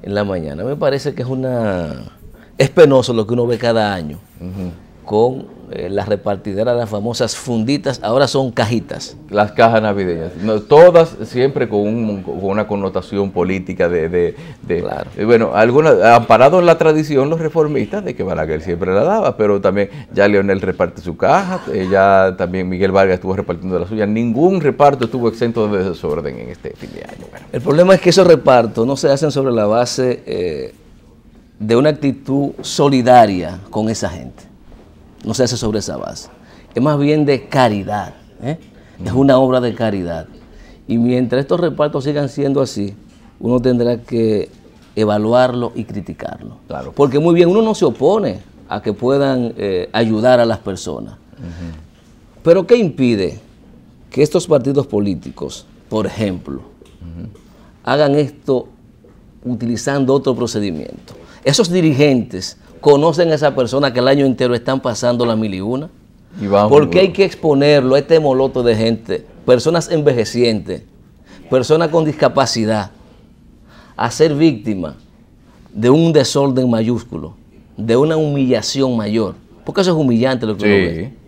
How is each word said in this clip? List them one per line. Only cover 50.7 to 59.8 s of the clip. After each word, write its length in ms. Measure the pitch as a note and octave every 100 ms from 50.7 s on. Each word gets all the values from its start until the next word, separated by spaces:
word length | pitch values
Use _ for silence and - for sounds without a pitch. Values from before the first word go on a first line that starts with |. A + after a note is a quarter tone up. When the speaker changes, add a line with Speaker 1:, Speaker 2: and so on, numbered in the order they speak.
| F#2 - C2+ G#1
Speaker 2:
Ujú. 640 | G#1+ _ - E2+ E2+ E2+ D#2 - _ _ - _ -
Speaker 1:
Pero 240 | D#3+ F3 F3
¿qué 100 | A#3+
impide 600 | G3 B2+ B2+ G#2+ F2+ - - _ - - _ _ -
que 140 | -
estos 240 | D3 F#3 E3
partidos 400 | D3+ B2 C#3 C3
políticos, 760 | G#2 G2+ F2+ C2+ - D2 - - - _
por 180 | A2 G2
ejemplo, 500 | - G#2+ F2+ - C2+
Speaker 2:
Ujú. 720 | - - - - E2+ E2+ G#2+ - - - - _
Speaker 1:
hagan 320 | - C#3 D3 C#3+
esto 500 | C#3 - - B2+ - - - _ - - - -
utilizando 680 | A#2+ A#2+ A#2 A#2+